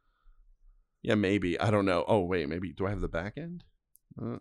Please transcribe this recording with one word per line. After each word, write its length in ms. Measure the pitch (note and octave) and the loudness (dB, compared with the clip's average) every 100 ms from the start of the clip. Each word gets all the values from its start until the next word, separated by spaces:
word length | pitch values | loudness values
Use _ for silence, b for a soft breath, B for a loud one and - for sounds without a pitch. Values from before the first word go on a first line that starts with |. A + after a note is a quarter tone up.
| _ _ - - - _ - - _ _ | _ _ -20 -20 -20 _ -20 -20 _ _
Yeah, 140 | - G#2+ | 0 2
maybe. 440 | F#2+ G2+ F2+ E2 | 4 2 2 0
I 100 | G#2 | 2
don't 160 | G#2 G2 | 2 4
know. 200 | F2 - | 2 4
Oh, 140 | G#2+ | 2
wait, 240 | F2 F#2 C#2+ | 2 0 -2
maybe. 240 | E2+ F#2 | -4 -6
Do 140 | F2 G2 | -4 -4
I 20 | |
have 120 | G2+ | -2
the 60 | E2 | -2
back 240 | E2 G2 C#3+ | -2 -6 -8
end? 260 | E3+ F3 - _ _ _ - - | -10 -10 -16 _ _ _ -18 -10
Uh, 160 | A2+ - | -8 -8